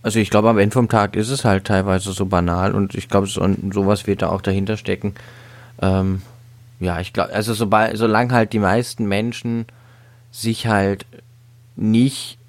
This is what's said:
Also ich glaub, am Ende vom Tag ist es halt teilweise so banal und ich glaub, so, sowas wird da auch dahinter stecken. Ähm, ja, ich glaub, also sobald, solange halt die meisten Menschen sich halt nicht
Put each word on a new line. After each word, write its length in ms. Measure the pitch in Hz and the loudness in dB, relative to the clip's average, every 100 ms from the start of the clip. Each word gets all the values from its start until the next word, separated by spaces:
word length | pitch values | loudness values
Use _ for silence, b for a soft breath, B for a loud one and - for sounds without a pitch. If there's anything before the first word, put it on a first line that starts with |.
Also 180 | 113 110 | 0 0
ich 100 | 104 | 2
glaub, 160 | 104 113 | 4 4
am 120 | 107 | 4
Ende 160 | 101 | 4
vom 160 | 127 117 | 2 2
Tag 260 | 113 104 - | 2 2 -2
ist 140 | 110 | -2
es 160 | 135 117 | 0 2
halt 200 | 95 95 | 2 2
teilweise 460 | 98 98 92 98 | 0 2 0 -2
so 140 | 92 92 | -4 0
banal 480 | 92 87 87 98 101 | 2 2 0 0 0
und 200 | 98 - | -2 -4
ich 140 | - | 0
glaub, 180 | 101 98 | 0 0
so, 200 | 107 95 95 98 | -2 0 0 -2
sowas 360 | 101 98 104 - | -2 0 0 0
wird 140 | 95 | -2
da 80 | 85 | -2
auch 120 | 95 | -2
dahinter 340 | 101 98 98 107 | -2 -2 -2 -6
stecken. 380 | - 95 101 - B B B B B - | -6 -6 -6 -8 B B B B B -4
Ähm, 400 | 95 95 95 95 B B B - - - | 0 2 0 -2 B B B -20 -20 -8
ja, 200 | 90 85 | -4 -4
ich 140 | 90 | -4
glaub, 160 | - - | -4 -2
also 200 | - 110 | -2 -4
sobald, 440 | 107 107 107 110 107 | -2 2 2 2 0
solange 360 | 113 107 120 | 2 2 2
halt 200 | 123 110 | 2 2
die 60 | 113 | 0
meisten 460 | 98 107 123 - 104 | 2 0 -2 -6 -2
Menschen 580 | 98 117 120 120 117 113 b b b b b b | -2 -4 -6 -6 -6 -8 b b b b b b
sich 360 | - 113 113 113 | -6 -4 -4 0
halt 380 | 107 98 98 - - _ _ _ - _ - | 2 2 -2 -8 -20 _ _ _ -20 _ -4
nicht 640 | 110 113 131 - - - | 2 4 2 -2 -14 -18